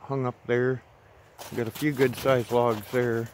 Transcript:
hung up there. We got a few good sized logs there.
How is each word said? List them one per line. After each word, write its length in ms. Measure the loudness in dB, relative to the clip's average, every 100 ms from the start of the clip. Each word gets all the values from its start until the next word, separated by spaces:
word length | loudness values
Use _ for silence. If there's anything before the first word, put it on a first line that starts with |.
hung 240 | -6 -4 -4
up 100 | -6 -2
there. 380 | 0 0 -2 -8 -20 -20 -20 -20 -20 -12
We 80 | -6
got 100 | -6
a 40 |
few 220 | -2 -4
good 240 | 2 2 2
sized 340 | 2 2 2
logs 340 | 2 2 0 -2
there. 380 | 0 0 0 -4